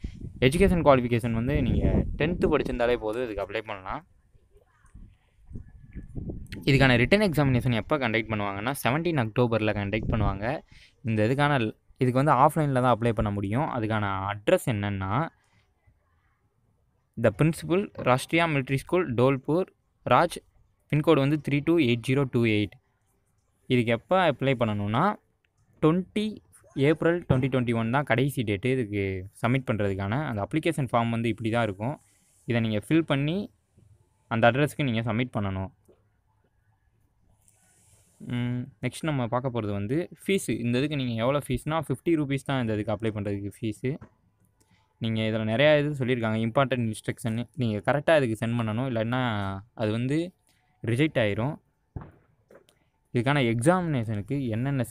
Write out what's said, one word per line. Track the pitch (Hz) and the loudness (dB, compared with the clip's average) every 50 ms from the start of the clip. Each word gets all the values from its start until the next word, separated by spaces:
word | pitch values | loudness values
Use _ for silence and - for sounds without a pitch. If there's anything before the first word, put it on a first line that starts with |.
| - - - - - - - - - 135 | -12 -12 -12 -12 -14 -14 -4 2 2 2
எஜுகேஷன் | 139 175 196 185 185 170 151 147 | 4 6 4 4 4 4 6 6
குவாலிஃபிகேஷன் | 135 131 123 117 120 113 110 120 113 113 | 6 6 6 2 0 0 0 0 -2 -2
வந்து | 117 131 147 151 131 113 | 0 0 0 0 2 2
நீங்க | - - - - - - - - - - | 2 2 2 2 2 2 0 0 -2 -2
டென்த்து | 147 160 175 - - 170 151 | -2 -2 0 0 0 2 2
படிச்சிருந்தாலே | 135 123 - 127 120 120 120 123 117 110 | 2 0 0 -2 0 2 2 2 0 0
போதும், | 107 107 123 127 117 | -4 -4 -4 -4 -4
இதுக்கு | 104 98 98 | -4 -6 -6
அப்ளை | 92 101 113 107 110 | -4 -4 -6 -6 -6
பண்ணலாம். | 104 95 92 98 117 151 180 _ _ _ _ _ _ - _ _ _ - _ _ _ _ _ - _ - - - - _ _ _ _ _ _ - - - - - - - - - - - - - - - - - - - - - - - - 147 | -10 -12 -8 -10 -10 -10 -10 _ _ _ _ _ _ -20 _ _ _ -20 _ _ _ _ _ -20 _ -20 -20 -20 -20 _ _ _ _ _ _ -14 -14 -14 -14 -14 -20 -20 -20 -16 -16 -16 -16 -12 -12 -12 -10 -10 -10 -10 -12 -14 -14 -8 -2 2
இதுக்கான | 135 131 135 131 123 117 120 | 4 4 6 6 6 4 4
ரிட்டன் | 120 202 208 214 190 | 4 4 2 2 2
எக்ஸாமினேஷன் | 143 156 147 135 127 120 113 131 117 110 98 | 2 2 2 2 2 2 0 0 0 0 0
எப்போ | - 151 147 127 | 0 -2 0 0
கண்டக்ட் | 113 107 113 110 110 110 | 0 -2 -2 -2 -2 -4
பண்ணுவாங்கன்னா, | 104 101 101 98 98 104 123 143 - - | -4 -4 -4 -4 -4 -6 -6 -6 -2 0
செவன்டீன் | 117 127 156 165 175 160 143 113 | 0 0 0 0 0 0 0 -2
அக்டோபரில் | 110 104 - 123 117 113 107 110 107 101 104 | -2 0 0 0 2 2 0 0 0 0 0
கண்டக்ட் | 101 98 104 113 - - 131 | -2 -2 -2 -4 -2 -2 0
பண்ணுவாங்க. | 110 101 98 98 98 104 120 147 - - _ - - - - _ _ - 113 | 0 0 0 0 -2 -4 -4 -6 -6 -8 _ -20 -20 -20 -20 _ _ -6 -2
இந்த | 113 107 107 113 | 0 2 2 2
இதுக்கான, | 135 139 143 147 147 131 113 107 - _ _ _ - - 131 | 2 2 2 2 2 2 0 -2 -4 _ _ _ -4 -2 0
இதுக்கு | 127 120 131 139 | 2 2 2 4
வந்து | 156 139 123 143 | 4 6 6 6
ஆஃப்லைனில் | 156 - 170 151 143 135 123 127 | 4 4 2 0 0 2 2 4
தான் | 127 120 107 | 4 2 4
அப்ளை | 117 120 110 117 | 2 0 0 2
பண்ண | 110 104 101 101 | 0 -2 -2 -2
முடியும். | 101 98 107 131 160 147 - 123 | -4 -2 -2 -2 -2 -2 -4 -4
அதுக்கான | 107 104 110 107 104 98 98 95 95 101 101 | -2 -2 -2 -2 -2 -2 -2 -4 -4 -4 -6
அட்ரஸ் | 101 - - 185 - - - 113 | -4 2 2 2 2 2 -2 -2
என்னன்னா, | 101 101 104 101 95 95 95 101 135 165 - _ _ _ _ _ _ _ _ _ _ _ _ _ _ _ _ _ _ _ _ _ _ _ _ _ _ _ _ _ _ _ _ _ _ _ _ - - 113 | -2 -2 -2 -4 -4 -4 -2 -2 -2 -2 -4 _ _ _ _ _ _ _ _ _ _ _ _ _ _ _ _ _ _ _ _ _ _ _ _ _ _ _ _ _ _ _ _ _ _ _ _ -10 0 0
The | 113 107 - | 0 2 4
Principal, | 147 160 - - 160 151 165 196 208 - - - - 127 | 2 2 2 -2 -4 -2 -2 -2 -2 -4 -8 -4 2 2
ராஷ்டிரியா | 123 127 - - - 165 170 165 151 | 2 2 2 0 2 2 2 2 2
மிலிட்ரி | 139 127 135 139 135 | 0 0 0 -2 -4
ஸ்கூல், | - - 175 180 175 143 117 110 | -2 0 0 0 0 0 2 4
டோல்பூர், | 123 135 139 131 - - 147 180 190 - _ _ _ _ _ _ - 113 123 | 4 4 4 2 0 -2 0 0 0 -4 _ _ _ _ _ _ 0 4 6
ராஜ், | 135 170 175 - - _ _ _ _ _ _ _ _ _ - | 6 6 4 -2 -8 _ _ _ _ _ _ _ _ _ -2
பின்கோடு | 143 151 151 170 156 143 135 | 0 0 4 6 6 6 6
வந்து | 139 156 151 - | 2 0 0 -2
த்ரீ | 135 139 147 143 165 | 0 -2 0 2 2
டூ | 170 175 147 | 2 4 4
எயிட் | 117 120 117 113 - | 4 2 0 0 0
ஜீரோ | 131 139 143 127 - | 0 0 0 0 2
டூ | 123 117 113 107 | 2 2 4 4
எயிட். | 104 104 98 - - _ _ _ _ _ _ _ _ _ _ _ _ _ _ _ _ _ - 131 | 2 2 0 -4 -14 _ _ _ _ _ _ _ _ _ _ _ _ _ _ _ _ _ 0 2
இதுக்கு | 123 113 117 117 113 | 2 4 2 0 -2
எப்போ | - - 185 185 185 160 | 0 0 2 4 4 2
அப்ளை | 127 - 135 135 135 117 | 2 0 0 0 0 2
பண்ணணும்னா, | 120 107 104 104 101 101 107 127 170 208 208 - _ _ _ _ _ _ _ _ _ _ _ - - | 0 -2 0 -2 -2 -2 0 0 0 0 -2 -4 _ _ _ _ _ _ _ _ _ _ _ 0 0
ட்வென்டி | 156 165 185 180 - - 214 208 214 208 - _ _ _ _ _ _ - - 135 147 | 2 2 2 -2 -4 -4 -4 -4 -4 -6 -10 _ _ _ _ _ _ -4 0 2 2
ஏப்ரல் | 160 - 165 165 170 175 170 - | 2 2 2 0 0 0 0 0
ட்வென்டி | 135 127 135 135 131 | 0 0 0 0 0
ட்வென்டி | 127 120 117 117 113 | 0 0 0 0 -2
ஒன் | 113 113 123 | 0 0 0
தான் | 143 143 - | -2 0 2
கடைசி | 113 117 135 143 131 139 113 104 | 2 2 2 0 -2 -4 -2 -2
டேட்டு | 101 92 - 123 131 | -2 -2 0 -2 0
இதுக்கு | 131 120 101 104 101 98 95 95 92 92 98 _ - - | 0 -2 -2 -2 -2 -2 -2 -2 -6 -8 -12 _ -4 -2
சப்மிட் | 117 127 135 131 - | 0 0 0 0 -2
பண்ணுறதுக்கான. | 117 95 104 101 98 95 98 98 110 143 156 135 | -2 -2 0 -2 -2 -2 -2 -2 -2 -2 -4 -4
அந்த | 117 101 98 - | -4 -6 -6 -4
அப்ளிகேஷன் | - 156 156 170 165 160 135 110 | -4 -2 -2 -2 -2 -2 -4 0
ஃபார்ம் | - 120 117 117 117 | 0 0 0 0 -2
வந்து | 117 117 117 107 | -2 -2 -2 -2
இப்படி | - 113 113 110 | -2 -2 -2 0
தான் | 117 117 104 | 0 0 0
இருக்கும். | 95 98 107 127 156 - _ _ _ _ _ _ _ _ - - | -2 -4 -6 -6 -6 -8 _ _ _ _ _ _ _ _ -6 -4
இதை | 117 117 113 | -2 0 0
நீங்க | 110 110 104 - - | 0 -2 -2 -2 0
ஃபில் | 156 165 165 - 147 | 0 0 2 0 -2
பண்ணி | 135 143 151 170 202 208 - _ _ _ _ _ _ _ _ - _ _ _ _ _ _ - 117 | -2 0 -2 -2 -4 -6 -8 _ _ _ _ _ _ _ _ -20 _ _ _ _ _ _ -6 -2
அந்த | 113 113 117 | 4 4 4
அட்ரஸ்க்கு | 117 135 151 143 - - 147 131 | 4 4 0 -2 -2 -4 -4 -2
நீங்க | 113 113 117 120 | -2 -2 -2 -2
சப்மிட் | 107 113 127 123 - 120 | -2 -2 -2 -2 -4 -4
பண்ணணும். | 101 98 95 95 95 95 _ _ _ _ - _ _ _ _ _ _ _ _ _ _ _ _ _ _ _ _ _ _ _ _ _ _ _ _ _ _ _ _ _ _ _ _ _ _ _ _ _ _ _ _ _ _ _ _ _ - - 123 | -4 -4 -4 -4 -6 -8 _ _ _ _ -20 _ _ _ _ _ _ _ _ _ _ _ _ _ _ _ _ _ _ _ _ _ _ _ _ _ _ _ _ _ _ _ _ _ _ _ _ _ _ _ _ _ _ _ _ _ -10 -6 -4
ம், | 123 120 123 123 123 123 131 - - - | -4 -2 -2 -4 -6 -6 -10 -12 -8 -8
நெக்ஸ்ட் | 123 - - - 160 | -6 -6 -4 -6 -4
நம்ம | 147 135 120 107 127 | -2 -2 -2 -2 -2
பார்க்க | 123 131 135 117 120 | -4 -4 -4 -4 -4
போறது | 107 101 101 101 | -4 -4 -4 -4
வந்து | 101 101 135 165 175 - - - - | -4 -2 -2 -4 -4 -6 -10 -14 -2
ஃபீஸு. | - 196 190 - - 113 - 117 | 0 0 0 0 -2 -4 -4 -2
இந்த | 120 120 127 139 | -2 0 0 0
இதுக்கு | 147 151 139 131 | -2 -2 -4 -4
நீங்க | 123 117 110 113 127 | -4 -2 -2 0 0
எவ்வளோ | 143 147 - - | 0 0 -2 -2
ஃபீஸ்னா, | 127 117 - 151 156 165 143 - | -4 -4 -2 -4 -4 -4 -2 -4
ஃபிஃப்டி | 135 - - 175 170 151 | -6 -4 0 0 0 0
ருப்பீஸ் | 147 135 143 135 - - | 0 -2 -2 -4 -2 -2
தான் | 139 131 120 | -2 -2 0
இந்த | 110 107 104 | 0 0 -2
இதுக்கு | 104 110 107 104 | -2 -2 -4 -2
அப்ளை | 113 110 104 107 | -2 -4 -4 -2
பண்ணுறதுக்கு | 98 104 101 101 101 101 - - | -4 -4 -4 -4 -6 -8 -10 -6
ஃபீஸு. | - 110 104 - - 127 156 - - - _ _ _ _ _ _ _ _ _ _ _ _ _ _ _ _ _ - 117 | -6 -6 -6 -4 -4 -6 -6 -6 -10 -18 _ _ _ _ _ _ _ _ _ _ _ _ _ _ _ _ _ -8 -4
நீங்க | 113 110 110 110 110 | -4 -2 0 0 0
இதுல | 110 110 110 107 | 0 0 0 0
நிறையா | 113 120 143 151 151 147 | 2 4 4 6 6 4
இது | 143 147 151 131 | 2 0 -2 -4
சொல்லியிருக்காங்க, | 131 117 127 120 113 110 110 110 113 | -2 -2 0 0 0 0 0 0 0
இம்பார்ட்டன்ட் | 113 113 143 139 120 131 123 117 110 | 0 2 0 0 2 0 -2 -2 -2
இன்ஸ்ட்ரக்ஷன்னு. | 107 - - - 120 - - 117 110 117 117 - _ - | -4 -6 -8 -8 -8 -6 -4 -4 -4 -4 -6 -8 _ -4
நீங்க | 123 113 107 104 - - | -2 -2 -2 -2 0 0
கரெக்டாக | 127 147 147 - 165 151 | 0 0 2 2 2 4
இதுக்கு | 135 113 110 - | 2 0 -2 -4
சென்ட் | 120 113 117 120 | -4 -4 -2 -2
பண்ணணும், | 113 110 107 113 135 135 | -2 -2 -2 -2 -4 -4
இல்லைன்னா | 120 113 110 117 123 127 127 120 107 101 98 95 98 95 101 _ _ - | -2 -2 -2 -2 -2 -2 -2 -2 -2 -2 -4 -4 -6 -8 -12 _ _ -4
அது | 117 107 107 | -2 -2 -2
வந்து | 113 123 127 147 160 170 185 - _ _ _ _ _ _ _ _ _ - 113 | -2 -2 -2 -2 -2 -4 -6 -10 _ _ _ _ _ _ _ _ _ -4 -4
ரிஜெக்ட் | 117 120 156 156 - 135 113 | 0 2 0 0 2 0 0
ஆயிரும். | 104 98 104 113 143 165 - _ _ _ _ _ _ - - - - - _ _ _ _ _ _ _ - - _ _ _ _ _ _ _ _ _ _ - | 0 0 -2 -4 -4 -6 -8 _ _ _ _ _ _ -16 -16 -16 -16 -20 _ _ _ _ _ _ _ -20 -20 _ _ _ _ _ _ _ _ _ _ -4
இதுக்கான | 120 113 135 143 147 127 117 | -2 0 2 2 2 2 2
எக்ஸாமினேஷனுக்கு | 113 120 113 160 180 185 175 165 147 123 110 110 110 101 98 - 139 143 135 117 107 | 0 2 4 4 2 2 2 -2 -2 -2 -2 -4 -4 -6 -6 -6 -6 -6 -4 -4 -4
என்னென்ன | 110 127 139 139 131 117 - | -2 -2 -2 -2 -2 -4 -4